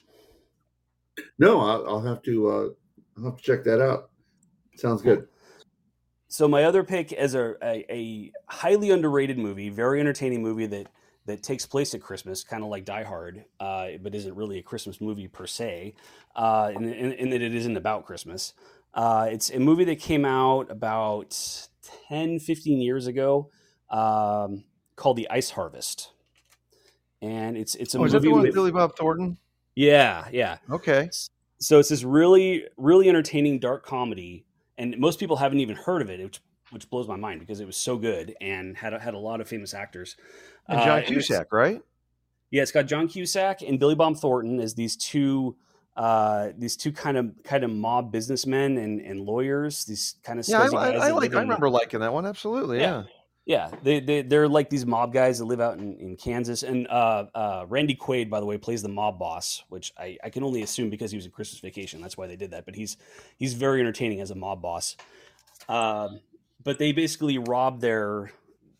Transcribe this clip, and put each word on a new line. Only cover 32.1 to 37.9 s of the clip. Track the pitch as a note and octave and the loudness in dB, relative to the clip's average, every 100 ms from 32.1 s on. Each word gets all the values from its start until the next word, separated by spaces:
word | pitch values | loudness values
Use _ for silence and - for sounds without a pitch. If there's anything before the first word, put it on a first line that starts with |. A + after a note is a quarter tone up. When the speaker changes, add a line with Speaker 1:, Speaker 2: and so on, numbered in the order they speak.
| C#3+ F3 F#3+ F#3+ F3+ - - | 6 8 8 6 0 -4 0
Speaker 2:
really | C3 F#3 F#3+ | 6 8 8
entertaining | E3+ D3+ D3+ D3 C3+ | 6 4 2 2 2
dark | B2 C3+ - | -2 -4 -4
comedy, | C3 A#2+ G2 F2 F2 _ _ _ - | -2 -2 -2 -10 -16 _ _ _ -8
and | A#2+ A#2 | -6 2
most | D3+ E3+ | 2 2
people | F#3+ C#3+ | -2 2
haven't | C#3 C#3 | 2 2
even | A#2+ F#2+ | 0 -4
heard | - F3+ | -2 -2
of | G#2+ | -2
it, | F#2 | -8
which, | F#2+ - _ _ _ | -12 -14 _ _ _
which | A2 - | -18 -8
blows | B2 G#2+ | -6 -6
my | F#2+ | -8
mind | G#2+ E2+ | -8 -10
because | F2+ G#2 | -12 -12
it | G2 | -10
was | - | -6
so | - | -4